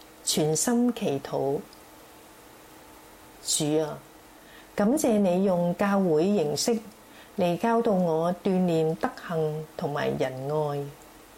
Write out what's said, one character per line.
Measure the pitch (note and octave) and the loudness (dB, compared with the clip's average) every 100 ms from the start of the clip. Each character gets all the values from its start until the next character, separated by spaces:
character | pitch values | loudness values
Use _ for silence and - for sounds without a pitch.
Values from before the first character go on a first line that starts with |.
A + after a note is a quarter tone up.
| - - | -20 -10
全 | - - D#3 D#3 | -4 0 2 2
心 | - A#3+ B3 | 0 2 2
祈 | A#3 F3+ C#3 | 0 -2 -4
禱。 | - C#3 C3+ D3 - - - - - - - - - - - - - - - - - - | -4 -4 -2 -2 -6 -20 -20 -20 -20 -20 -20 -20 -20 -20 -20 -20 -20 -20 -20 -20 -20 -14
主 | - - D3 D#3 | -4 -2 0 0
啊， | D3+ C#3+ - - - - - - - - | -2 -6 -16 -20 -20 -20 -20 -20 -12 0
感 | G3+ D4+ | 2 2
謝 | D4 G#3 | 2 2
你 | G3 F3 G3 | 4 2 2
用 | F3 F3 F3 | 2 0 0
教 | G3+ G3 | 0 2
會 | F#3 D3+ F#3 | 4 4 2
形 | G#3 D3+ D3 | 2 0 -2
式 | - A3+ - - - - - - | -2 -2 -4 -20 -20 -20 -12 -2
嚟 | F3+ E3+ | 0 0
教 | A#3 A#3 | 0 2
導 | A#3 | 2
我 | F#3 F3 D#3+ E3+ F#3+ | 2 2 2 0 -2
鍛 | G3+ | 0
煉 | F#3 F3+ D#3+ D#3+ D#3+ | 2 2 2 2 0
德 | D#3+ - | -4 -6
行 | - E3 D#3 D#3 D#3 - | -6 -2 -2 -4 -10 -8
同 | D#3+ | -6
埋 | C#3+ C3+ C#3+ | -2 -2 -2
仁 | C3 C3 C#3 | -4 -4 -4
愛。 | D3+ D3 C#3+ C#3+ - - - - | -2 -2 -4 -8 -12 -20 -20 -20